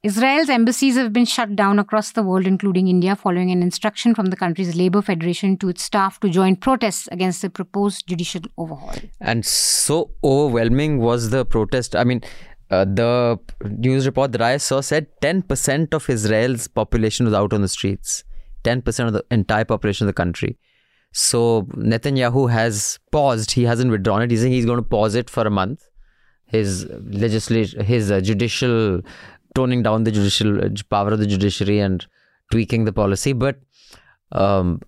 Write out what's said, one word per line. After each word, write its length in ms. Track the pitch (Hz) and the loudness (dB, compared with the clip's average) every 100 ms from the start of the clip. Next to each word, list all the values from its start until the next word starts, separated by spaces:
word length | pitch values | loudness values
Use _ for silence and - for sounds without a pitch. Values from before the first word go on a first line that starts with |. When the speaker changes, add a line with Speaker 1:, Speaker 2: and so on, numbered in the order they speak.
Speaker 1:
Israel's 480 | 208 202 254 285 285 | -2 0 2 2 2
embassies 460 | 247 233 247 269 247 | 2 2 2 2 2
have 160 | 240 | 2
been 120 | 214 | 2
shut 320 | 233 - 220 202 | 0 0 -2 0
down 220 | 196 202 | 2 2
across 340 | 202 214 208 | 2 -2 -2
the 100 | - | -2
world, 240 | 190 185 190 | 0 2 2
including 420 | 190 202 185 185 | 0 2 2 4
India, 280 | 180 180 196 | 4 2 0
following 340 | 196 180 180 | -2 0 0
an 120 | 180 | 0
instruction 520 | 175 - 214 - 233 | 0 -2 -6 0 0
from 120 | 220 185 | 2 0
the 100 | 180 | -2
country's 400 | 180 165 180 165 | -4 -2 -4 0
Labour 240 | 180 202 | 2 2
Federation 540 | 202 170 170 175 196 190 | 0 -2 -2 -2 0 0
to 100 | 190 | -2
its 120 | 175 | -4
staff 380 | - 208 190 - | -2 0 0 0
to 80 | 202 | 0
join 280 | 175 190 190 | 2 2 2
protests 520 | 262 262 220 - - | 0 0 0 -4 -10
against 300 | 175 185 - | -4 -4 -2
the 60 | 190 | -8
proposed 580 | - 180 202 202 196 - | -8 -8 -2 -2 -4 -8
judicial 360 | 175 175 180 160 - | -6 -6 -8 -12 -12
overhaul. 360 | 165 143 - - - - | -12 -10 -10 -10 -10 -8
Speaker 2:
And 260 | 185 117 - | -4 -2 -2
so 640 | - - - - 156 - - | -2 0 -2 0 0 -2 -2
overwhelming 760 | 147 135 147 117 113 131 151 143 | 2 4 2 2 2 2 2 0
was 320 | 117 120 113 | 2 0 0
the 140 | 131 | 0
protest. 520 | 120 117 104 127 120 87 | 2 0 2 -2 0 2
I 80 | |
mean, 160 | 120 123 - - - - - | 2 0 -4 -18 -20 -20 -2
uh, 140 | 92 | 0
the 540 | 95 98 117 123 120 110 - - | 2 2 2 2 2 -2 -6 -10
news 420 | - - 123 131 131 | -8 -2 0 2 2
report 260 | 131 135 | 0 0
that 100 | 113 | 0
I 140 | 117 143 | 0 0
saw 220 | - 139 | 0 -2
said 260 | 135 156 151 _ | 0 -2 -2 _
ten 220 | 143 185 | 0 0
percent 500 | - 139 - 143 160 | -2 -2 0 0 0
of 140 | 156 - | -2 -2
Israel's 560 | 117 104 110 123 120 - | 0 2 2 2 -2 -4
population 580 | - 107 120 110 - 120 | -4 0 0 0 0 2
was 80 | |
out 180 | 104 101 | 2 2
on 100 | 107 | 0
the 60 | 95 | 0
streets. 560 | - 101 98 - - - - - - | -2 -4 -4 -6 -8 -10 -16 -14 -6
Ten 180 | 117 123 | -2 -2
percent 240 | 120 113 117 | -2 -2 0
of 40 | |
the 120 | 104 - | -2 0
entire 340 | 117 95 107 | 0 2 0
population 420 | 113 110 107 98 101 | 0 0 0 0 -2
of 20 | |
the 120 | 92 | 0
country. 340 | 87 85 - - _ _ _ _ _ | -2 -2 -6 -6 _ _ _ _ _
So 500 | - - 120 117 113 95 - | -4 0 2 2 2 -2 -2
Netanyahu 720 | 110 113 147 135 120 127 123 | 0 0 0 0 2 2 2
has 480 | 117 117 104 - - _ | 2 0 -2 -6 -8 _
paused. 400 | 151 139 113 104 | 0 2 0 0
He 100 | 131 | 0
hasn't 260 | 120 117 127 | 2 2 2
withdrawn 300 | 107 101 101 | 2 2 0
it. 80 | 120 | 2
He's 80 | 113 | 2
saying 120 | 127 | 2
he's 140 | 127 117 | 2 2
gonna 160 | 120 | 0
pause 320 | 110 107 107 | 0 0 2
it 160 | 113 117 | 0 -2
for 160 | - 107 | -2 0
a 40 | |
month. 340 | 101 95 147 _ - - _ _ _ _ | 0 -2 -6 _ -20 -20 _ _ _ _
His 380 | 110 101 92 - | -2 0 -4 -8
legislat-, 960 | - 107 101 113 107 - 113 104 - | -14 -8 -2 0 0 0 0 0 -4
his, 260 | 101 120 101 | 0 0 2
uh, 100 | 98 | 0
judicial, 800 | 95 104 117 - 127 117 107 87 - - - - _ | 2 0 -2 0 0 2 2 0 -6 -20 -20 -20 _
toning 280 | 131 127 123 | -2 0 2
down 180 | 110 110 | 2 2
the 60 | 110 | 2
judicial, 460 | 107 101 - 107 101 | 2 0 2 0 2
uh, 40 | 98 | 0
ju-, 160 | 101 - | -4 -4
power 200 | 104 101 | -2 0
of 80 | 107 | 0
the 60 | 104 | 0
judiciary 520 | 95 101 - 101 104 | 2 0 0 0 0
and 240 | 98 92 - _ _ _ _ | 0 -2 -6 _ _ _ _
tweaking 340 | 113 104 117 | -2 0 0
the 80 | 110 | 0
policy. 400 | 101 101 98 139 | 0 0 0 -2
But, 280 | 127 135 135 _ _ - - _ _ _ | 0 -2 -4 _ _ -20 -20 _ _ _
um, 480 | - 98 98 90 82 | 0 2 2 2 -2